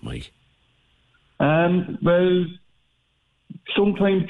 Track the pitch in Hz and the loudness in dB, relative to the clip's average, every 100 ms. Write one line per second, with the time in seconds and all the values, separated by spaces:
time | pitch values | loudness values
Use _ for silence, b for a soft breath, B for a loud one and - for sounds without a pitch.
0 | - - - _ _ _ _ _ _ _ | -12 -12 -14 _ _ _ _ _ _ _
1 | _ _ _ - 143 160 175 180 - - | _ _ _ -4 0 2 2 0 -2 -2
2 | 165 175 185 180 170 180 _ _ _ _ | 0 2 4 2 0 -8 _ _ _ _
3 | _ _ _ _ _ - - - 202 196 | _ _ _ _ _ -20 -6 -2 0 2
4 | 196 190 170 | 2 2 0